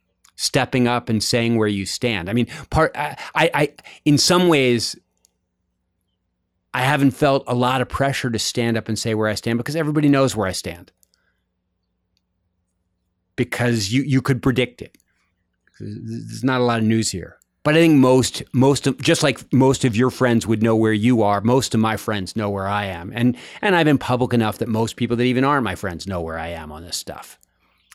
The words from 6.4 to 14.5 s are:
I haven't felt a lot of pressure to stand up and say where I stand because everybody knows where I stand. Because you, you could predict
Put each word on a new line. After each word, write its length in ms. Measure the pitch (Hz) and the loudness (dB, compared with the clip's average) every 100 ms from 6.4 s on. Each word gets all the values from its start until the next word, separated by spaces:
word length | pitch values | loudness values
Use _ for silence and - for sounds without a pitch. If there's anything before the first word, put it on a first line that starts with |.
| _ _ _ | _ _ _
I 100 | 123 | -4
haven't 300 | 131 147 139 | 0 2 2
felt 320 | - 143 135 - | 2 2 2 0
a 80 | |
lot 260 | 123 123 131 | -2 0 0
of 80 | 123 | -2
pressure 420 | - 139 135 131 | -2 -2 -2 -4
to 80 | 113 | -4
stand 380 | - - 117 113 | -4 -2 -2 -2
up 120 | 107 | -4
and 100 | 107 | -6
say 160 | 113 | -2
where 140 | 107 107 | -2 -2
I 60 | |
stand 240 | 104 - 117 | -2 -2 -4
because 180 | 120 151 | -4 -4
everybody 320 | 151 156 147 | -2 2 4
knows 280 | 139 135 107 | 4 2 0
where 100 | 95 | -4
I 60 | |
stand. 400 | 90 95 85 90 _ _ _ _ _ _ _ _ _ _ _ _ _ _ _ _ _ _ _ _ _ _ _ _ - | -4 -8 -12 -18 _ _ _ _ _ _ _ _ _ _ _ _ _ _ _ _ _ _ _ _ _ _ _ _ -6
Because 560 | 123 - 123 117 98 | -4 -2 0 0 0
you, 100 | 123 | -2
you 200 | 147 131 | 0 0
could 200 | - 123 | 0 0
predict 400 | 135 | 0